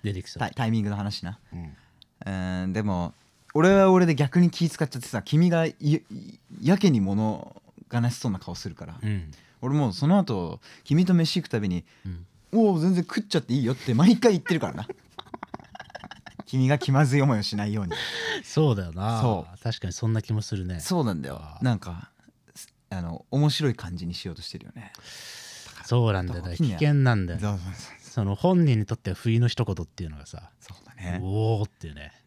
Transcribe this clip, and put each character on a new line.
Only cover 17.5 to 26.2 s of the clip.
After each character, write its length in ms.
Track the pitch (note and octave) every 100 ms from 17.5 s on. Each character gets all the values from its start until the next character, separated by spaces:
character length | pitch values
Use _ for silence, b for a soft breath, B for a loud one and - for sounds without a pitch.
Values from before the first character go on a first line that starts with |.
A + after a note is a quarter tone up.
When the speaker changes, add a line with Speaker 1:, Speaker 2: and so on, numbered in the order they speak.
| G#2
Speaker 2:
な 100 | G#2
い 80 |
よ 80 | G#2+
う 40 | F#2+
に。 60 | B B B A4+ G#4+
Speaker 1:
そ 300 | - - D3+
う 40 | G#2
だ 100 | F2
よ 60 |
な。 280 | E2 G#2 A2+
Speaker 2:
そ 260 | A#2+ G2 D#2
う。 40 | F2+
Speaker 1:
確 180 | A#2 -
か 60 | F#2+
に 60 |
そ 140 | - A2+
ん 80 |
な 80 | A2
気 100 | -
も 80 | G#2+
す 160 | G#2 G2+
る 80 |
ね。 160 | F2+ F2+
Speaker 2:
そ 220 | D#2 F3+
う 20 |
な 80 | B2
ん 80 | E2+
だ 80 | C2+
よ。 100 | C2
Speaker 1:
あ 160 | D#2 D2
ー。 40 |
Speaker 2:
な 100 | B2+
ん 40 | A2
か、 320 | - E2+ - _ _ _ _
す-、 140 | - - _ _
あ 140 | F#2+
の、 240 | E2+ E2 -
面 200 | C3+ D3
白 180 | C3+ D3+
い 60 |
感 220 | A2+ F#2 F2+
じ 80 | F2
に 80 |
し 100 | F2
よ 80 | F#2+
う 20 |
と 60 | E2
し 80 | -
て 100 | -
る 60 |
よ 80 | -
ね。 180 | - G#2+ - B B B B B B B
だ 60 |
か 80 | B
ら、 40 | -
Speaker 1:
そ 220 | A#2+ A2+
う 40 |
な 100 | G2